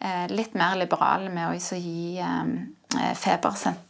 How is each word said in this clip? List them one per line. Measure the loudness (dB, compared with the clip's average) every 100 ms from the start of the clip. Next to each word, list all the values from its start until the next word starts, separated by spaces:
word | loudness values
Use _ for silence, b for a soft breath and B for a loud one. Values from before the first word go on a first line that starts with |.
eh, | -4 -2 0
litt | -2 -2
mer | 2 2 2
liberale | 2 4 4 4 0
med | -2 -2
å | -2
så | -4 -4
gi, | -4 -4 -4 -4
eh, | -2 -2 0 -2 -6 -10 -4 -2
eh, | 0
febersen-, | 0 2 2 2 0 -2 -4